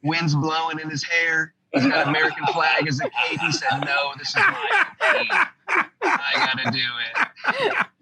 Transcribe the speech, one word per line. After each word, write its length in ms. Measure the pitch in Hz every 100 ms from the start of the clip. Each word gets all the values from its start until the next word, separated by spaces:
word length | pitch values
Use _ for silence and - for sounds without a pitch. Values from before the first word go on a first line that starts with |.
Wind's 320 | 143 165 170
blowing 440 | 147 151 156 165 156
in 100 | 156
his 120 | -
hair. 500 | - 170 165 160 160 _ _
He's 140 | 147 131
got 220 | 151 143
American 360 | 151 156 156 151
flag 420 | 170 160 - -
as 120 | 131
a 40 |
cape. 360 | - - - -
He 120 | 117
said, 280 | - - -
No, 280 | - 139 143 139
this 120 | -
is 60 | -
my 480 | - - 320 403 359 -
O 100 | 320 403
P. 80 | - - - - - - - _
I 300 | 392 - - - -
gotta 160 | - -
do 60 | -
it. 1080 | - 120 117 - - - - 480 494 - - _